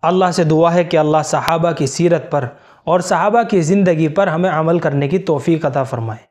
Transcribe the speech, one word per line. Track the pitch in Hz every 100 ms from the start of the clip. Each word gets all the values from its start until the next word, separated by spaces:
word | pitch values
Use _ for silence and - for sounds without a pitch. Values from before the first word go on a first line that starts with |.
अल्लाह | 165 185 185
से | 170
दुआ | 165 160 170
है | 170
कि | 170 165
अल्लाह | 156 156
सहाबा | 151 151 135 165 170
की | 165 135
सीरत | - 170 165 -
पर | 147 123 - - - -
और | 180
सहाबा | 175 180 196 233
की | 226 196
ज़िंदगी | 156 196 185 160 160
पर | 151 196
हमें | 160 185
अमल | 156 160 170
करने | 165 143 139
की | 185
तौफीक | 180 147 131 165 156
अता | 135
फरमाए। | 127 120 113 107 _